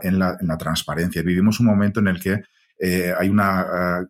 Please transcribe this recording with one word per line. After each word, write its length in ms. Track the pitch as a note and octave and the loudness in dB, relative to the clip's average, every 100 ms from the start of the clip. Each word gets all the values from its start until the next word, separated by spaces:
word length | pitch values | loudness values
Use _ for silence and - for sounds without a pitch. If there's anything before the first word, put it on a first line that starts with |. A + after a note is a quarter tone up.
en 160 | F#2 F#2+ | 0 0
la, 180 | F#2 - | 0 -2
en 80 | F2+ | -4
la 100 | D#2+ | -4
transparencia. 640 | D#2 D#2+ - D2+ F2 F2 | -4 -4 -4 -4 -2 -2
Vivimos 360 | E2 F2+ G#2 G#2 | 0 2 2 4
un 60 | A#2+ | 2
momento 340 | G2+ G2+ G#2 | 4 2 2
en 80 | G2+ | 0
el 140 | F2+ | 0
que, 200 | F#2+ G#2 - _ _ - | -2 -4 -6 _ _ -6
eh, 360 | F#2 F2+ F2+ F2+ | -2 0 0 0
hay 120 | F#2 | 2
una, 320 | G#2 G2 F#2+ | 2 2 2
eh, 440 | F2 F2+ F2+ F2 | 0 -2 -2 -2